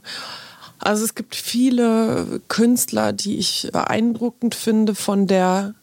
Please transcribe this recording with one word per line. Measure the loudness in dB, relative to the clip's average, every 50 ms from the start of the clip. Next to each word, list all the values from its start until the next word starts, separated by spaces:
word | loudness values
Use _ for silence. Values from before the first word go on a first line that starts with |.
| -8 -10 -14 -14 -12 -14 -14 -16 -18 -20 -20 -20 -20 -20 -18 -4
Also | -2 -2 0 0 -2
es | -4 -6
gibt | -8 -12 -10 -10
viele | -10 -8 -4 0 2 2 4 4 4 2 4 4 2 2 2 0 -2 -2 -4 -6 -8 -6
Künstler, | -4 0 2 4 4 4 2 0 -2 0 0 0 0 0
die | -2 -4 -4 -4
ich | -2 -4 -4 -4 -4 -6 -4
beeindruckend | -2 -2 -2 0 0 0 0 0 0 0 -4 -4 -4 -2 -4 -4 -2
finde | -2 -2 2 2 4 4 2 0
von | -2 -2 0 2 2 2
der | 4 4 4 4 4 2 0 -2 -4 -8 _